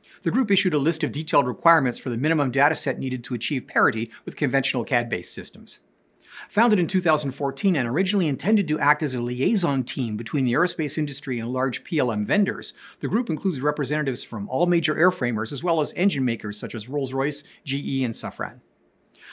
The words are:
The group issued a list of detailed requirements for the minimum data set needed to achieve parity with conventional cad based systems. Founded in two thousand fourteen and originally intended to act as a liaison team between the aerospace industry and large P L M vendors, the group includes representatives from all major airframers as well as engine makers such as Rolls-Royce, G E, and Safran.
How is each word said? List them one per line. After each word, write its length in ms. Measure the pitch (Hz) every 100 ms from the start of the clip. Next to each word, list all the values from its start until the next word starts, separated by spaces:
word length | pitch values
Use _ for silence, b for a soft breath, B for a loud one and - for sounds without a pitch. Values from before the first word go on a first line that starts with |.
| B B
The 80 | -
group 200 | 254 202
issued 220 | 196 185
a 60 | 151
list 260 | 143 170
of 80 | 139
detailed 340 | 123 156 151 127
requirements 520 | 107 170 160 131 -
for 100 | 131
the 80 | 117
minimum 340 | 151 160 135
data 240 | 127 147
set 240 | 156 139 -
needed 240 | 135 127
to 100 | -
achieve 320 | 120 - 139 -
parity 440 | 240 170 110 110 B
with 120 | - -
conventional 480 | 139 135 - 127
cad 260 | 113 123 117
based 240 | 113 -
systems. 460 | - - - - - _ _ _ _ B B B
Founded 320 | 202 233 202
in 80 | 170
two 120 | 185
thousand 320 | 175 151 143
fourteen 440 | 131 139 135 196 156
and 100 | 120
originally 400 | 139 185 196 160
intended 400 | 135 180 220 151
to 120 | 151
act 220 | 143 147
as 120 | 147
a 60 | 123
liaison 640 | 120 123 160 214 160 135
team 320 | 123 - 117 107
between 280 | 120 143
the 100 | 127
aerospace 440 | 131 175 - 147 160
industry 400 | 143 131 139 120
and 140 | 117
large 320 | 127 131 -
P 140 | - 156
L 120 | 123
M 160 | 107 104
vendors, 460 | 175 170 76 - B B B
the 80 | 127
group 240 | 208 240
includes 300 | 156 190 139
representatives 640 | 143 147 131 151 139 120
from 240 | - 110 101
all 180 | 131 175
major 280 | 170 156
airframers 580 | 143 180 175 123 107 110
as 100 | 139
well 180 | 170 165
as 120 | 147
engine 320 | - 196 143
makers 340 | 123 113 104 104
such 160 | 110
as 140 | 113 110
Rolls-Royce, 560 | 143 131 131 143 147 B B
G 360 | 131 139 139 135
E, 40 |
and 100 | 123
Safran. 460 | 110 101 - 98 - _ _ _ _ _ B B